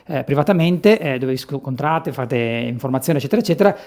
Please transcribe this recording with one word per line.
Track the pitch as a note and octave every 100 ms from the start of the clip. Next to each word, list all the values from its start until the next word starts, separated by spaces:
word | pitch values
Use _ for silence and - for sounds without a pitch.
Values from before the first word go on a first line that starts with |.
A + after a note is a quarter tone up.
| -
eh, | C#3+ C3
privatamente, | C#3 D3 F#3+ E3 F3 G#3 A3
eh, | D3 B2+
dove | C3
vi | C3
scontrate, | - C#3 C3+ B2+ D3 D#3+ D#3+
fate | C#3 A#2+ B2
informazioni, | A#2 A#2 A#2+ A#2+ C3 C3 D3 D3+
eccetera, | C#3 G#3+
eccetera, | G#3 D#3+ G3 G3